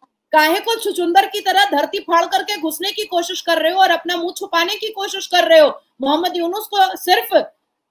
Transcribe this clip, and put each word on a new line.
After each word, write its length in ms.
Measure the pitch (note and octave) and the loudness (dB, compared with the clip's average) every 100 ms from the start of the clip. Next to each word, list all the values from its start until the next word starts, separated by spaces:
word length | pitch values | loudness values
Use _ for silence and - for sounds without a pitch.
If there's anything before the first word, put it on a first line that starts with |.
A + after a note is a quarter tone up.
काहे 560 | _ _ _ D#4 D4+ F#4 | _ _ _ 2 2 0
को 140 | G#4+ | -2
छुचुंदर 520 | A4+ G#4+ F4+ E4+ F4+ G4 | -4 -4 -4 0 2 2
की 140 | G#4 | -2
तरह 240 | F#4+ F#4 | -2 0
धरती 340 | G4+ C#4+ D4+ G4+ | 2 0 -2 -4
फाड़ 260 | - E4+ | -2 0
करके 320 | E4+ F#4 - G#4 | 0 -2 -4 -6
घुसने 360 | D#4 D4+ F#4+ | -6 -6 -6
की 120 | G#4 | -6
कोशिश 360 | G#4+ F4 E4+ F#4 | -4 -4 -4 -6
कर 220 | - E4 | -2 0
रहे 100 | D#4 | 0
हो 80 | F#4 | 4
और 100 | F#4 | 2
अपना 260 | E4 E4 F4 | 2 -2 -4
मुंह 180 | E4+ - | -6 -8
छुपाने 400 | F#4+ E4+ E4+ G4+ | -4 -2 -2 -4
की 120 | A4 | -8
कोशिश 380 | A4 G4+ G4 - | -8 -8 -8 -2
कर 220 | F4 E4 | 2 6
रहे 100 | D#4+ | 6
हो? 240 | D4 - _ - | 6 2 _ -8
मोहम्मद 360 | C4+ D#4 F4 F4+ | -2 -2 -2 -4
यूनुस 300 | E4+ G4+ G#4 | -4 -6 -4
को 300 | G#4 F#4+ F#4+ | 0 0 0
सिर्फ 380 | - F#4 - E4 G#3+ _ _ _ _ | 0 0 2 0 0 _ _ _ _